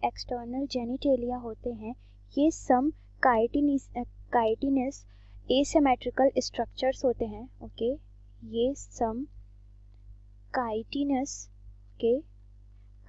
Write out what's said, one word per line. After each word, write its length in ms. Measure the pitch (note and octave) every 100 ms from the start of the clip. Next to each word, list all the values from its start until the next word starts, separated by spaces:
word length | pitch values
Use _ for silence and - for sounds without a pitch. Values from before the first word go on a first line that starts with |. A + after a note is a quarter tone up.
| A#3+
एक्सटर्नल 640 | - - B3 A#3 B3+ C#4
जेनिटेलिया 680 | B3+ A#3 C4 C#4+ B3+ A#3+ B3
होते 320 | A#3+ A3 B3
हैं, 260 | A3+ G#3+ B3+ - - - -
ये 140 | D4+
some 400 | - - B3 C#4+ - - - C4
chitinous, 720 | A3+ A#3 C#4+ C#4+ C#4 - -
अ, 60 | A#3+ - - B3
chitinous 720 | A3+ A3 C#4 C4+ B3+ - - - - - -
asymmetrical 960 | B3+ C#4+ D#4+ C#4+ B3 B3 - C4 B3+ -
structures 560 | - A3+ - C4 C4 C4
होते 200 | A#3 A3+
हैं, 240 | G#3 B3+ -
ओके? 340 | A3+ - A3+ D4 - - - -
ये 300 | A3+ A3+ B3
some 520 | C#4+ - - A3+ A3+ D4 - - - - - - - - - - - - C#4
chitinous, 920 | A#3 A3 A#3 C#4 C#4+ C4 C#4 - - - - - - -
ओके? 260 | A3+ B3+ - - - - - - - -